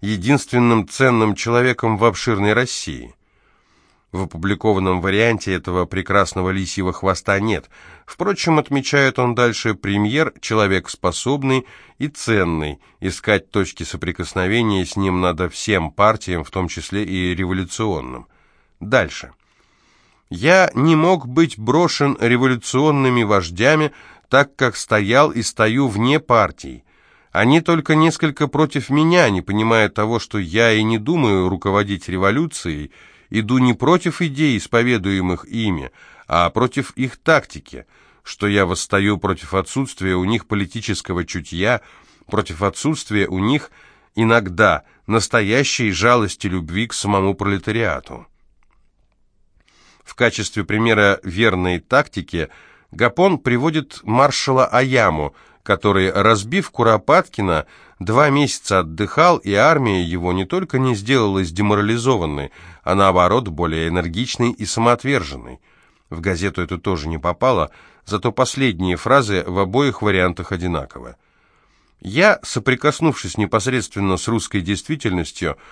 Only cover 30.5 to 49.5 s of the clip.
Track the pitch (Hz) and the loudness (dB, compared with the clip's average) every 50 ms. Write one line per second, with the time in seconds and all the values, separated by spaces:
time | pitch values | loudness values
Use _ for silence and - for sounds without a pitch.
30.5 | 82 110 117 117 110 107 107 110 113 110 107 127 175 170 135 110 101 95 92 92 | 0 2 2 4 4 2 2 2 0 -2 0 0 0 2 2 2 4 2 2 0
31.5 | 95 90 - 101 95 101 101 98 101 85 - - 90 92 95 98 107 139 170 160 | 0 -2 -2 0 0 0 0 0 -4 -8 -6 -6 -4 0 0 0 0 0 -2 -4
32.5 | - - - 90 78 73 76 69 _ - - - _ _ _ - - 110 110 104 | -6 -8 -8 -6 -6 -6 -8 -12 _ -20 -20 -20 _ _ _ -6 -4 -2 0 2
33.5 | 127 131 127 123 117 - - 135 175 175 - 175 - - 175 160 135 135 156 147 | 2 4 4 4 2 2 2 2 2 2 2 -2 -4 -2 -4 -4 -2 0 0 0
34.5 | 123 101 - - - 117 117 123 123 110 87 98 98 95 92 90 90 85 - - | 0 0 -2 0 0 0 2 2 0 0 0 0 -2 0 0 0 -2 -2 -4 -8
35.5 | - 117 113 104 90 76 67 62 _ _ - - - - - - - 85 87 85 | -6 -4 -2 0 -2 -2 -4 -10 _ _ -20 -20 -20 -20 -8 -2 2 2 2 2
36.5 | - 110 120 127 - 143 127 - - - 131 127 - - - - 160 143 - - | 2 0 0 0 0 -4 -6 -6 -6 -8 -8 -8 -8 -6 0 2 2 2 2 -2
37.5 | - - - - - 62 - _ _ _ _ _ _ _ _ - - - 104 104 | -14 -18 -18 -16 -20 -20 -20 _ _ _ _ _ _ _ _ -18 -12 -4 -2 0
38.5 | 101 104 98 85 90 - - - - 98 101 101 104 87 - 95 92 - - - | 2 2 2 2 0 -4 -4 -2 -2 0 2 2 0 0 -2 -4 -4 -4 -6 -4
39.5 | 95 95 90 - - 131 135 123 - - 95 95 92 90 92 98 113 113 - - | -4 -4 -4 -2 -4 -4 -4 -6 -6 -6 -4 -2 0 0 0 0 -2 -2 -2 -4
40.5 | 107 104 98 87 - 117 107 - 101 - - - 92 87 85 - - 92 73 - | -4 -4 -4 -4 -6 -10 -6 -6 -6 -6 -4 -6 -4 -4 -4 -6 -6 -10 -10 -8
41.5 | - 82 92 110 123 107 - - - - _ _ _ _ _ - - 104 98 - | -6 -2 0 0 0 -2 -4 -10 -20 -20 _ _ _ _ _ -6 -4 -4 -4 -4
42.5 | 82 76 101 98 - - - 147 160 - - - 104 104 98 - 92 92 98 110 | -6 -4 -4 -4 -4 -2 -4 -4 -4 -4 -6 -4 -2 -2 -2 0 -2 -2 -2 0
43.5 | 139 147 - - _ - - - _ _ _ _ - - 113 113 113 117 104 92 | 0 -2 -4 -8 _ -20 -20 -20 _ _ _ _ -4 0 2 4 4 2 2 0
44.5 | 87 85 110 98 82 71 - _ _ _ _ - 104 113 101 - - 120 104 98 | 0 2 4 4 4 2 -2 _ _ _ _ -2 0 0 0 0 0 0 0 2
45.5 | 110 131 139 131 - - 123 107 92 78 101 120 123 123 107 95 - - - 98 | 2 0 0 0 -2 -2 -2 -2 -2 0 2 2 4 4 2 -2 -4 -6 -6 -4
46.5 | 87 92 82 78 85 98 117 113 - - - 101 104 98 95 98 98 95 101 101 | -4 -4 -6 -4 -4 -4 -4 -4 -6 -6 -2 0 0 2 2 0 0 -2 -2 -2
47.5 | 98 95 - 107 107 113 117 95 76 64 - - 67 58 - _ _ _ _ _ | -2 -2 -2 -4 -4 -2 -2 -2 -4 -6 -8 -12 -18 -18 -18 _ _ _ _ _
48.5 | _ _ _ _ _ _ _ _ _ _ _ _ _ _ _ _ _ _ _ _ | _ _ _ _ _ _ _ _ _ _ _ _ _ _ _ _ _ _ _ _